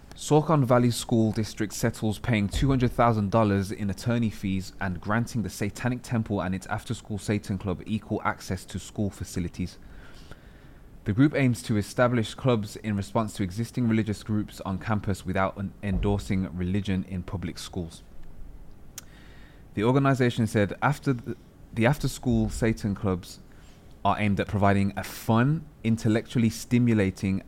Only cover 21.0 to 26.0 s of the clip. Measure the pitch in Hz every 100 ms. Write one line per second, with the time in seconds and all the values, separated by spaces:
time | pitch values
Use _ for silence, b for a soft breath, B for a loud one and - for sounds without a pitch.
21 | 147 127 - - - - - 113 113 147
22 | 139 - 127 113 107 - 117 113 113 95
23 | 101 92 - - - b b b b -
24 | 101 95 104 95 98 107 101 98 98 -
25 | - - - 113 127 160 156 - 113 113